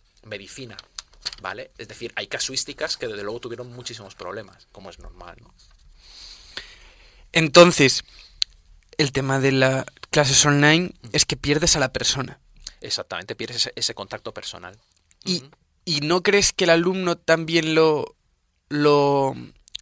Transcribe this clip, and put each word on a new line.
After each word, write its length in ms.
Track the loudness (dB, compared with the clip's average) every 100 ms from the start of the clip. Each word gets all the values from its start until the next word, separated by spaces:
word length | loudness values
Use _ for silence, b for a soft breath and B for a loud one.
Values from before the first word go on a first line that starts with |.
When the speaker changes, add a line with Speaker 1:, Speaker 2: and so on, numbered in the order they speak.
| _ _
Speaker 1:
Medicina, 540 | -16 -14 -14 -16 -16 -18 -18 -20 -20 _ -16 -12
¿vale? 280 | -10 -10 -14 -18
Es 100 | -18
decir, 240 | -14 -10 -8
hay 120 | -8
casuísticas 680 | -6 -6 -6 -6 -8 -8 -6
que 100 | -8
desde 140 | -8
luego 180 | -8 -8
tuvieron 300 | -10 -12 -14
muchísimos 420 | -14 -14 -14 -16
problemas, 520 | -16 -12 -12 -14 -20 _
como 160 | -20 -20
es 100 | -18
normal, 380 | -20 -20 -20 -20
¿no? 100 | -20 _ _ _ -20 B B B B B B B B B B B B B B
Speaker 2:
Entonces, 720 | 0 6 8 8 8 4 2 b b b b -10 _ _ -20 _ -4
el 140 | -2
tema 260 | -2 -2 0
de 120 | 2
las 340 | 2 2 0 -6 -14 -4
clases 340 | 0 2 4
online 480 | 4 6 6 4 0 -8
Speaker 1:
Ujú. 80 | -6
Speaker 2:
es 120 | -2
que 120 | -2 -2
pierdes 400 | -2 0 0 0
a 40 |
la 120 | -2
persona. 480 | -2 -4 -4 -6 -12 _ _ B B
Speaker 1:
Exactamente, 540 | -10 -10 -8 -12 -12 -12
pierdes 220 | -10 -6
ese, 140 | -6 -4
ese 180 | -6
contacto 400 | -6 -12 -12 -12
personal. 440 | -14 -14 -16 -18 -20 _ _ _ _
Speaker 2:
Y, 140 | -8 -8
Speaker 1:
Ujú. 120 | -10 _ _ _
Speaker 2:
¿y 160 | -8 -6
no 220 | 0 0
crees 300 | 2 2 2
que 120 | 2
el 60 | 4
alumno 460 | 4 4 0 -2 -4
también 580 | 0 0 2 0 2
lo, 420 | 4 4 2 -2 -12 _ _ _ _ _
lo, 680 | 2 4 6 4 2 0 -4 -12 -20 -20 -20